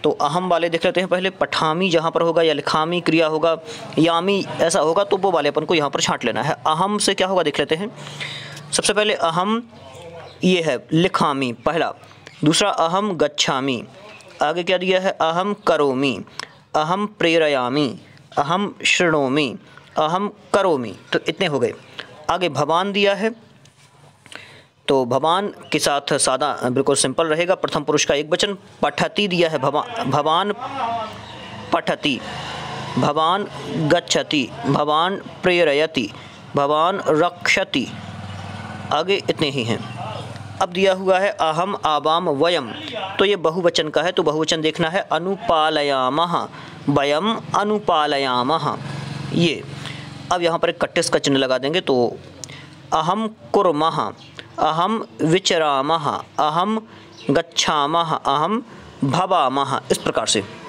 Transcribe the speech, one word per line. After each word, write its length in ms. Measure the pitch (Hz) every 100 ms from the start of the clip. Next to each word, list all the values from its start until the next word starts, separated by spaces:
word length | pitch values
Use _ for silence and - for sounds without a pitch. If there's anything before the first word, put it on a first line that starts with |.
तो 80 | 156
अहम 380 | 139 147 170 185
वाले 200 | 170 170
देख 160 | 165 185
लेते 140 | 175
हैं 100 | 185
पहले। 200 | 180 190
पठामि 600 | 190 143 - 160 160 190
जहाँ 220 | 160 160
पर 100 | 160
होगा, 200 | 170 165
या 120 | 165
लिखामि 480 | 143 - 160 160 175
क्रिया 260 | 170 160 156
होगा, 300 | 156 165 160 - - - -
यामि 460 | 165 165 185 196 - 139
ऐसा 180 | 165 -
होगा, 240 | 151 170
तो 140 | 202 196
वो 140 | 196
वाले 180 | 170 143
अपन 160 | 147 156
को 100 | 170
यहाँ 140 | 147
पर 120 | -
छांट 240 | - 147 117
लेना 180 | 110
है। 100 | 123 - 151
अहम 300 | 156 190 208
से 160 | 202
क्या 140 | 190 185
होगा, 160 | 190
देख 160 | 156 147
लेते 160 | 143 160
हैं। 160 | 202 - - - - - - - -
सबसे 220 | 165 -
पहले 200 | 202 214
अहम 500 | 202 170 160 190 226 233 - - - - - - -
ये 180 | 180 180
है 260 | 160 123 -
लिखामि 600 | 160 180 - 165 139 131
पहला, 400 | 117 151 160 120 - - - - -
दूसरा 260 | 151 160 202
अहम 440 | - 165 185 214
गच्छामि, 680 | 170 147 - - 139 135 120 104 - - - - -
आगे 200 | 147 170
क्या 140 | 175 180
दिया 220 | 185 185
है, 120 | 190
अहम 440 | - 160 170 196 202 -
करोमि, 560 | 160 143 127 139 113 - - - - _ 151
अहम 300 | 156 185 208
प्रेरयामि, 960 | - 170 165 151 139 123 139 143 - - - - -
अहम 380 | 143 180 202 - -
शृणोमि, 680 | - 175 156 135 139 139 - - - - -
अहम 320 | 156 180 202 - -
करोमि, 420 | 208 190 147 117 - -
तो 60 | 151 -
इतने 200 | 170 185
हो 120 | 139
गए। 140 | 113 - - - - - -
आगे 200 | 175 180
भवान 420 | 135 147 165 196
दिया 220 | 202 196
है, 320 | 196 220 233 - - - _ - _ - _ - - - - - _ -
तो 180 | 139 123
भवान 480 | 131 156 180 202 - -
के 80 | 156
साथ 340 | 165 143 -
सादा 460 | 143 - 131 147 120
बिल्कुल 320 | 123 127 139 139
सिंपल 320 | 135 127 165
रहेगा, 280 | 156 175 180
प्रथम 280 | 143 165
पुरुष 220 | 143 151 -
का 80 |
एक 160 | 147 151
वचन। 280 | 170 208 190 - -
पठति 460 | 147 - 175 - 208
दिया 220 | 175 165
है, 80 | 156
भवा-, 460 | 139 143 - -
भवान 500 | 139 139 147 165 202 202 262 269 233 233 220 - - - - - -
पठति, 460 | - - 147 151 117 - - - - - - - -
भवान 500 | 139 147 160 190 202 - 139
गच्छति, 800 | 143 151 170 175 160 131 151 127 - 123
भवान 500 | 143 147 151 175 196
प्रेरयति, 960 | - - 180 175 165 143 160 160 107 - - - - 143
भवान 460 | 139 151 170 196 -
रक्षति, 800 | 151 170 170 - - 190 143 113 - - - - - - - - - -
आगे 220 | 151 180 196 -
इतने 200 | - 151
ही 140 | 139
हैं। 320 | 117 107 - - - - - - - -
अब 80 | 170
दिया 240 | 175 190
हुआ 260 | 190 190 185
है 100 | 196
अहम 480 | - 160 156 190 202 156
आवाम 440 | 151 151 165 180
वयम, 420 | 139 165 175 117 - - - - -
तो 60 | 196
ये 100 | 196
बहुवचन 540 | 160 170 170 175 156
का 120 | 151
है, 100 | 165
तो 120 | 185
बहुवचन 380 | 165 151 156 165
देखना 280 | 156 151 160
है, 180 | 185 -
अनुपालयामः, 1400 | 156 180 196 - 160 156 156 143 139 127 143 175 165 110 - - - -
वयम 520 | 143 139 147 202 226 - 175
अनुपालयामः, 1200 | 208 208 208 165 147 143 135 123 123 160 147 110 - - - - -
ये। 300 | 170 170 127 - - - - - - -
अब 100 | 180
यहाँ 180 | 170 165
पर 100 | 170
एक 120 | 170
कट्टिस 280 | - - 165
का 100 | 160
चिन्ह 180 | 143 139
लगा 200 | 131 127
देंगे, 240 | 135 175
तो 360 | - 127 120 - - - - - - - -
अहम 340 | 160 160 202 220 - -
कुर्मः, 600 | - 185 147 160 156 107 - - - - -
अहम 460 | 156 160 185 220 - -
विचरामः, 1000 | 151 175 190 180 151 139 139 165 143 95 - -
अहम 480 | 151 156 190 220 220 - - - -
गच्छामः, 800 | 143 165 - - 156 143 170 165
अहम 520 | 151 - 139 160 220 - - - -
भवामः, 800 | 143 147 185 180 135 135 135 127 -
इस 60 | -
प्रकार 300 | 165 135 110
से 160 | 110 95 -